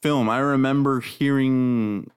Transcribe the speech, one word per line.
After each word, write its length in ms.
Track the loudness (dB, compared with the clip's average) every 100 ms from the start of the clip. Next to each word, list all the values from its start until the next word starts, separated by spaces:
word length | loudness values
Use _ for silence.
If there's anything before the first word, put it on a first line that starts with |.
film. 280 | -2 0 0
I 100 | 0
remember 600 | 0 2 2 2 0 -2
hearing 1080 | -4 -4 0 2 2 0 0 0 -2 -4 -8